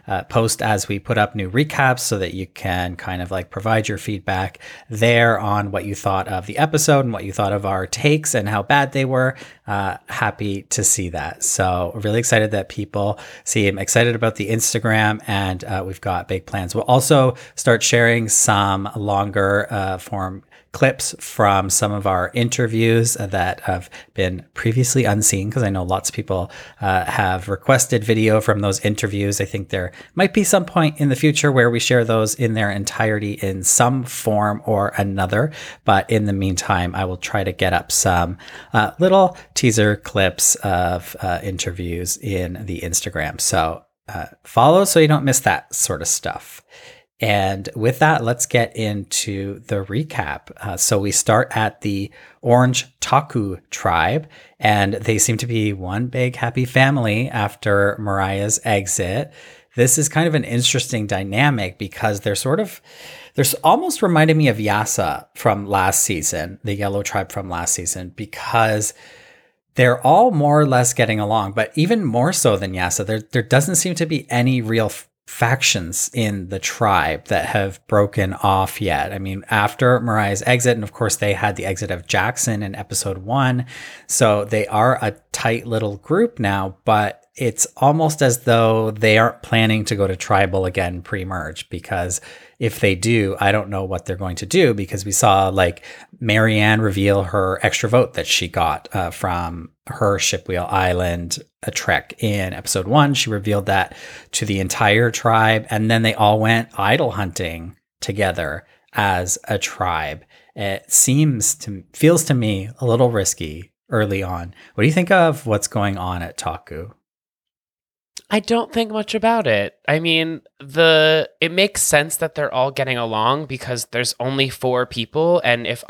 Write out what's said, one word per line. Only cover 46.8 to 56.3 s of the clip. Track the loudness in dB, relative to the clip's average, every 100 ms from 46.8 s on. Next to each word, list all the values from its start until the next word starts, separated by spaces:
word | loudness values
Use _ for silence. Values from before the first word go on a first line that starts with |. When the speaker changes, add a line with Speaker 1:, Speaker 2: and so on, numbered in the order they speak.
| -20 -20 _ -6
Speaker 1:
And | -2 0 -2 -4 -8 -4
with | -2 2
that, | 2 2
let's | -2 -2
get | -2 0 -2 -4
into | -4 -4 -6 -6 -6 -6 -8 -10
the | -6 -6
recap. | -4 -4 -4 -6 -6 -8 -12 -12
Uh, | -8 -2
so | 0 0
we | 0
start | -2 2 2 2 -2
at | -2 -4
the | -6 -6 -8 -14 -20 _
Orange | 4 4 4 2 -6 -8
Taku | 0 0 0 -4 -4 -6 -12
tribe, | -4 0 2 2 0 -6 -20 -20 -2
and | 2 2 2
they | -2 0 0
seem | 2 -2
to | -2
be | 0 0
one | -2 -4 -4 -4
big | -2 -2